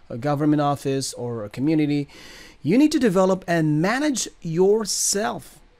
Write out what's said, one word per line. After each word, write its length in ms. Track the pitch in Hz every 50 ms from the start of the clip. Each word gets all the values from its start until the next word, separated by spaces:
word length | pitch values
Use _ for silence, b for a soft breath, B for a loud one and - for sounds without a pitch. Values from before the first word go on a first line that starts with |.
| B -
a 80 | -
government 440 | 117 127 147 147 139 156 151 151 147
office, 520 | 143 143 143 - - 139 135 135 131 - -
or 300 | 104 120 120 117 113 104
a 60 | 104
community, 580 | - 123 135 156 160 151 151 143 147 143 143 B B B B B B B B B B B -
you 160 | 139 196 262
need 120 | 302 302 330
to 60 | 285
develop 460 | 254 214 165 196 185 190 190 185 -
and 320 | - 170 165 156 151 151 151
manage 480 | 170 202 240 269 302 302 254 - - - - _
yourself 1160 | - 165 160 170 185 196 208 226 214 185 - - - - - 196 220 240 214 - - - - - - _ _